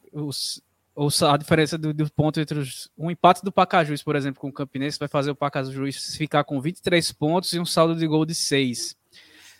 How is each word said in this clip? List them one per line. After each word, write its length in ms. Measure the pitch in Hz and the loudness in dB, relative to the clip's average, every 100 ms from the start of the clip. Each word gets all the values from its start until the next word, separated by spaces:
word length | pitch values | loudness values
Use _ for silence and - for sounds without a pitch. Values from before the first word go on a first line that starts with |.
| _ | _
os, 500 | 147 147 131 - - _ _ _ | -8 -6 -6 -8 -10 _ _ _
ou 160 | - 147 | -4 -2
sa-, 260 | - 160 | 2 4
a 20 | 147 | 2
diferença 420 | 151 160 151 165 | 2 2 2 0
do, 160 | 156 | -4
do 180 | 151 151 | -2 0
ponto 280 | - 151 151 | 2 0 0
entre 180 | 151 151 | -2 -4
os, 320 | 131 - - - | -6 -10 -16 -10
um 100 | 160 | -8
empate 360 | 175 175 180 | 4 6 6
do 80 | 196 | 2
Pacajus, 500 | 190 185 185 151 147 | 0 2 4 2 -2
por 140 | - 147 | -2 -2
exemplo, 240 | 139 131 | -2 -6
com 80 | 143 | -10
o 40 | |
Campinense, 460 | 139 139 131 143 143 | -8 -8 -6 -6 -6
vai 80 | 143 | -4
fazer 240 | 151 139 | -2 -2
o 60 | 139 | -2
Pacajus 800 | 143 143 135 135 139 131 - - | -4 -2 -6 -6 -6 -6 -8 -8
ficar 260 | 156 151 | -2 0
com 180 | 143 143 | 0 -2
vinte 180 | 139 180 | -4 -4
e 40 | |
três 300 | 196 175 156 | 0 2 2
pontos 400 | - 151 175 180 | -2 0 0 0
e 80 | 170 | -4
um 40 | |
saldo 300 | 175 - 165 | 0 4 4
de 140 | 165 160 | 4 2
gol 180 | 151 156 | 2 0
de 80 | |
seis. 640 | 170 - 139 131 117 - - _ - - - - | -2 0 0 0 -2 -8 -12 _ -20 -20 -20 -20